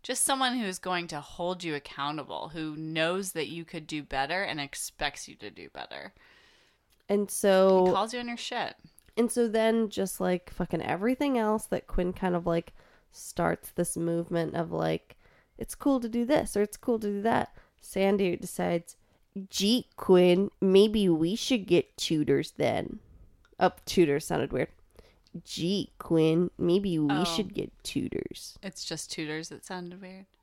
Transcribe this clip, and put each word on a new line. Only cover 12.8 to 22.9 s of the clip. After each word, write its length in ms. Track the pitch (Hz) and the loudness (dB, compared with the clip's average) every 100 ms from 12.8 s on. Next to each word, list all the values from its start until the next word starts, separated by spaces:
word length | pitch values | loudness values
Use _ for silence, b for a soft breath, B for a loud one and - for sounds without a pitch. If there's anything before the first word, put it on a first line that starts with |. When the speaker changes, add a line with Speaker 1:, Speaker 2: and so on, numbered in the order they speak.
| b b b | b b b
Speaker 2:
starts 580 | - - - 170 170 - | -20 -10 -2 0 0 -6
this 240 | - 175 - | -4 -2 -2
movement 580 | 165 170 165 170 160 | -2 -2 -2 -2 -2
of, 160 | 170 165 | -2 -4
like, 460 | 160 160 165 _ - b b b - | -2 0 -2 _ -20 b b b -14
"It's 160 | - | -12
cool 260 | - 285 262 | -4 0 0
to 80 | 233 | 0
do 160 | 233 | -2
this," 320 | 240 302 - 202 | 2 2 2 0
or, 60 | |
"It's 140 | 208 - | -2 -2
cool 220 | - 226 | -2 -2
to 80 | 208 | 0
do 140 | 202 | -2
that." 320 | 220 254 - b b b | 2 2 0 b b b
Sandy 560 | - 196 196 202 190 175 | -8 0 2 4 0 -2
decides, 600 | 175 - 180 170 - - _ _ _ 196 190 | -8 -4 -2 -2 -4 -20 _ _ _ -14 -8
"Gee, 400 | - 196 240 - - | 0 2 2 0 -10
Quinn, 540 | - 185 180 180 202 _ | 6 8 8 6 2 _
maybe 480 | 196 190 214 214 190 | 6 8 6 4 4
we 260 | 160 165 | 4 2
should 320 | 220 - 254 180 | -2 0 -2 4
get 300 | 175 - - | 2 2 -8
tutors 560 | - 160 143 139 151 | -2 0 2 0 0
then." 480 | - 127 - - | -2 -2 -2 -6